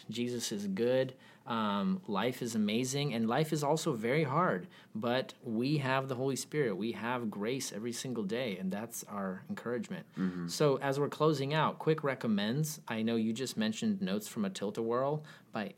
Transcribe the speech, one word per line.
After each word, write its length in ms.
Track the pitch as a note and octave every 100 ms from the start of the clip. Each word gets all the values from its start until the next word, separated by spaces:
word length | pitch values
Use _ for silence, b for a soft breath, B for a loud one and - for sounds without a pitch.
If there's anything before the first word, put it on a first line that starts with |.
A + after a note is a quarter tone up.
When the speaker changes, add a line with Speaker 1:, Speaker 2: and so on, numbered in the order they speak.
| -
Speaker 1:
Jesus 440 | A2 B2 A#2+ A#2
is 160 | G#2 G2+
good. 460 | F#2+ A#2 C3 C3 C3 b b -
Um, 520 | A2+ G#2+ G2+ F#2+ F#2 -
life 360 | G2 A#2 B2+
is 120 | A#2+
amazing, 580 | A2+ G#2 A2 B2+ C#3 C#3+
and 160 | A2+ A2+
life 240 | B2+ D#3
is 120 | D#3
also 280 | D3 D#3 E3+
very 300 | B2 A2+ C#3+
hard, 460 | D3 C#3+ F3+ F#2+ E2+ b b
but 400 | A2 A#2+ B2 - -
we 360 | B2+ A2 C3 D3+
have 280 | C3 C3+ C3+
the 80 |
Holy 220 | B2 C3+ C3
Spirit. 400 | - D3+ C3 G2
We 160 | A2
have 360 | G2 A2+ B2 A#2
grace 440 | G2 G#2 C3+ -
every 180 | G2+ A#2+
single 320 | A#2+ C3+ A2+
day, 340 | G2 A2+ C3 F#2
and 140 | F#2+
that's 320 | G2 A#2 - -
our 340 | G#2+ F#2+ F#2+ -
encouragement. 560 | G2+ A2+ B2 G#2+ F2 - -
Speaker 2:
Mm-hmm. 300 | F#2 F2+ E2+
Speaker 1:
So 300 | - D3+ C3+
as 220 | C#3 C3+
we're 80 | C#3
closing 460 | - D3+ D3 C3+
out, 260 | D#3 C3 -
quick 240 | - D#3
recommends. 760 | C#3+ C3 A#2 G#2 G#2 C3+ D#3 - -
I 160 | A2+
know 140 | A2+ A2+
you 160 | A2
just 240 | A2+ B2+ -
mentioned 440 | A2 A2 A2+ G2
Notes 280 | F#2+ G#2 -
from 160 | -
a 60 | G2
Tilt-A-Whirl 760 | F#2+ G2+ G#2+ A2+ A#2+ C3+ D3+ D3+ B B
by 220 | A2+ G2